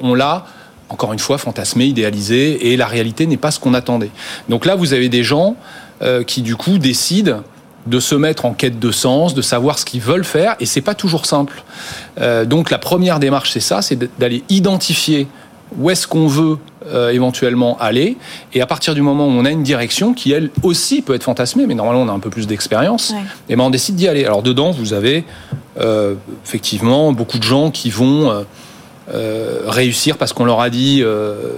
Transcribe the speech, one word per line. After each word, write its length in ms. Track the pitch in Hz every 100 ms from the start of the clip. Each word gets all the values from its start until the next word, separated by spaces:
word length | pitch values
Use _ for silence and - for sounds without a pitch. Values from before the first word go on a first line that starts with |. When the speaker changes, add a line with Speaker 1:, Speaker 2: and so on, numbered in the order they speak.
Speaker 1:
on 120 | 127
l'a, 320 | 123 139 180 175 - - - -
encore 240 | 117 107
une 60 | 107
fois, 180 | - 143
fantasmé, 500 | 120 - - 120 135
idéalisé 840 | 120 107 104 101 123 151 147 117
et 40 | 127
la 100 | 117
réalité 400 | 117 113 110 165
n'est 100 | 139
pas 140 | 151
ce 80 | -
qu'on 160 | 131
attendait. 360 | 123 127 120 104 - - - -
Donc 180 | 113 175
là, 100 | 190
vous 180 | 165
avez 140 | 131 127
des 160 | 120
gens, 320 | 117 147 190 247 - - - -
euh, 200 | 123 123
qui 200 | 120 -
du 120 | 117
coup 240 | 117 170 196
décident 640 | 131 120 - 180 190 107 - - - - 117
de 100 | 127
se 140 | -
mettre 300 | 147 156 156
en 80 | 120
quête 260 | - 127 117
de 120 | 117
sens, 420 | - 131 135 170
de 80 | 135
savoir 360 | - 120 135 143
ce 60 |
qu'ils 160 | - 123
veulent 240 | 110 175
faire, 320 | 185 156 208 -
et 80 | 117
c'est 140 | -
pas 140 | 170
toujours 300 | 208 190 160 -
simple. 360 | 147 143 - - - - - - -
Euh, 240 | 120 117
donc 260 | 113 151 156
la 80 | 127
première 420 | - 180 180 156
démarche, 320 | 135 139 -
c'est 80 | 113
ça, 200 | - 196
c'est 140 | -
d-, 160 | 123 123 -
d'aller 240 | 123 120 -
identifier 800 | 196 190 185 - 156 - 151 139 - - - - -
où 120 | 156
est-ce 180 | 185 -
qu'on 180 | 160 156
veut, 320 | 139 160 151 - - 151
euh, 220 | 127 120
éventuellement 680 | 123 127 123 127 123 120 120
aller, 380 | 113 117 180 247 - - -
et 60 | 143
à 60 | -
partir 280 | 156 -
du 80 | 147
moment 240 | 143 143 143
où 40 |
on 140 | 123
a 60 | 135
une 120 | 160
direction 520 | 135 131 117 - 208
qui, 180 | 247 135
elle 180 | 147 151 -
aussi, 360 | 180 170 - 277
peut 140 | -
être 100 | 123
fantasmée, 420 | - 123 123 254 277
mais 80 |
normalement 280 | 117 107 123
on 60 | 120
a 40 |
un 60 | 101
peu 120 | 101
plus 180 | 113 104
d'expérience, 600 | 104 - 110 160 226 -
Speaker 2:
Ouais. 120 | 214 196 - -
Speaker 1:
et 60 | 120
ben 60 |
on 80 | 131
décide 240 | 127 165
d'y 140 | 185 185
aller. 160 | 147
Alors 180 | 117 104
dedans, 300 | 120 127 160
vous 200 | 156 110
avez, 320 | 104 113 156 - - - - - -
euh, 360 | 110 107 101 98 - -
effectivement 680 | - 113 - 104 117 135 156
beaucoup 260 | 120 113 123
de 60 |
gens 260 | 107 135 156
qui 200 | - 123
vont, 400 | 101 131 147 147
euh, 120 | 104 101 - - - - - -
euh, 460 | - 110 110 113 120 107
réussir 500 | 113 127 - 151 151
parce 160 | 131
qu'on 120 | -
leur 160 | 120 113
a 100 | 120
dit, 320 | 120 135 139
euh, 500 | 113 107 107 104 120